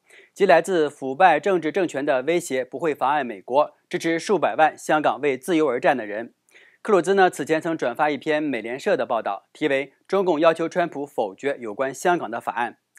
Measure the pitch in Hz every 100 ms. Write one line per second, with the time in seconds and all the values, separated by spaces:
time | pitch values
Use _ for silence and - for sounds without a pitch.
0 | _ - - - 190 170 170 180 147 -
1 | 131 135 185 151 202 180 156 151 147 139
2 | 147 131 135 170 - 131 123 131 156 135
3 | 131 147 123 101 - 131 147 - - 180
4 | 165 165 160 185 131 117 156 - - 156
5 | 143 113 143 127 - 165 151 123 170 127
6 | 104 104 123 _ _ - _ _ - 196
7 | 165 196 180 - 143 160 165 160 135 117
8 | 151 139 156 151 156 120 110 127 208 165
9 | 113 117 107 98 _ - 151 135 139 _
10 | - 196 185 151 165 165 165 185 170 139
11 | 139 - 107 95 139 139 117 104 135 135
12 | 185 175 110 117 - 113 120 - _